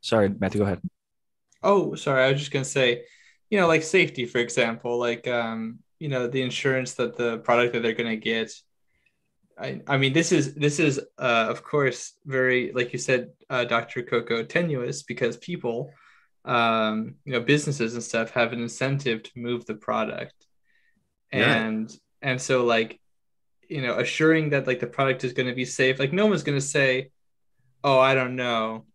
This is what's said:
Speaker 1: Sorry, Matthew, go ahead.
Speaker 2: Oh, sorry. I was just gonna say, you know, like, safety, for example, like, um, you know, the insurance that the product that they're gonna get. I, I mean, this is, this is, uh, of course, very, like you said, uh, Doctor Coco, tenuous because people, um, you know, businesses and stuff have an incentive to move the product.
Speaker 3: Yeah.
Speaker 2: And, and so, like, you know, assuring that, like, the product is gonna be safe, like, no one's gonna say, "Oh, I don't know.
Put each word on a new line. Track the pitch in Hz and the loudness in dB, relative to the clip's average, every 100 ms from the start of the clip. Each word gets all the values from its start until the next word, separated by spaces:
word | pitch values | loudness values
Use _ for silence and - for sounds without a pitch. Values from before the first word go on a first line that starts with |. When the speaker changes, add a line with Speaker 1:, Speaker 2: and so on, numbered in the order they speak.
Speaker 1:
Sorry, | - 113 98 | 2 4 4
Matthew, | 101 95 104 | 2 -2 0
go | |
ahead. | 101 90 - _ _ _ _ _ _ _ | 0 -2 -6 _ _ _ _ _ _ _
Speaker 2:
Oh, | - 202 165 | 4 4 2
sorry. | - - 135 | -4 0 4
I | 131 | 4
was | 139 | 2
just | - | -2
gonna | 139 | -4
say, | 131 143 127 120 - _ _ _ _ | -2 2 2 2 -4 _ _ _ _
you | 208 | 2
know, | 175 | 4
like, | 160 | 4
safety, | 156 190 156 143 | 4 2 2 -2
for | 120 123 | -4 -2
example, | 117 - 117 113 120 120 | -2 0 0 -2 -4 -2
like, | 120 117 - | -2 -2 -2
um, | 120 113 113 113 120 _ _ | -2 -2 -6 -8 -10 _ _
you | 156 | -4
know, | 131 120 | -2 -2
the | 135 | -2
insurance | 127 - 139 131 123 | -4 -2 0 0 -2
that | - 120 - | -4 -4 -2
the | 120 113 | -2 -2
product | - 120 120 | 2 4 4
that | 120 | 2
they're | 113 | -2
gonna | 110 117 110 | -2 -4 -4
get. | 113 113 113 - _ _ _ _ _ _ _ _ _ - | -2 -2 -4 -10 _ _ _ _ _ _ _ _ _ -12
I, | 135 135 - | -10 -10 -2
I | 139 | 2
mean, | 135 | 2
this | 143 160 | 2 2
is, | 165 139 | 2 0
this | - 147 143 | 0 -2 2
is, | 151 131 - - | 0 0 -6 -6
uh, | 131 117 113 | 0 2 0
of | 117 | -4
course, | - 151 135 - - _ 147 | -2 0 0 -2 -12 _ -6
very, | 131 127 127 123 | 0 2 2 0
like | 123 123 | -2 -4
you | - | -4
said, | - 127 117 _ _ | 0 0 0 _ _
uh, | 127 | -4
Doctor | 120 117 117 - | 0 0 -2 -10
Coco, | 120 117 113 113 | -2 -2 0 -4
tenuous | 113 165 175 139 123 - | 0 0 0 -2 -4 -8
because | - 117 120 117 | -8 -2 -2 -2
people, | - 175 - 117 151 - _ _ _ _ | -10 -6 -4 -6 -8 -14 _ _ _ _
um, | - 123 117 113 110 107 113 - | -2 2 2 2 0 -2 -6 -10
you | - | -4
know, | 123 | -4
businesses | 120 147 147 139 113 | 2 2 2 -2 -2
and | 120 | -4
stuff | 113 117 113 | -4 -4 -2
have | 127 117 | 0 0
an | 120 | -2
incentive | 117 - 131 139 135 110 | -8 -4 -2 -2 -2 -4
to | - 127 | -6 -10
move | 120 120 - | -6 -6 -6
the | |
product. | 110 - 113 110 113 - _ _ _ _ _ _ _ _ _ _ | -10 -4 -2 -2 -6 -10 _ _ _ _ _ _ _ _ _ _
Speaker 3:
Yeah. | - 117 117 110 | 0 2 2 0
Speaker 2:
And, | 110 110 - _ _ | -4 -6 -12 _ _
and | 143 127 | -4 -4
so, | - 131 | 0 2
like, | 120 113 110 - _ _ _ _ _ _ _ | 4 2 0 -6 _ _ _ _ _ _ _
you | 156 | -6
know, | 127 117 | -2 -2
assuring | 117 - 156 160 151 | -2 2 4 4 2
that, | 139 127 | 0 0
like, | 123 | -2
the | 120 | -4
product | - 135 131 | 0 0 0
is | 127 | -2
gonna | 127 127 | -2 -4
be | 123 123 | -2 -6
safe, | - 131 131 | 2 2 2
like, | 139 | 0
no | 175 214 | 2 2
one's | 185 | 2
gonna | 143 139 | 0 -2
say, | 139 156 135 127 139 _ _ _ _ _ _ _ | 0 2 2 2 -4 _ _ _ _ _ _ _
"Oh, | 143 131 | 2 6
I | 131 | 6
don't | 135 127 127 | 4 0 -2
know. | 123 117 110 113 - | -2 -2 -2 -6 -14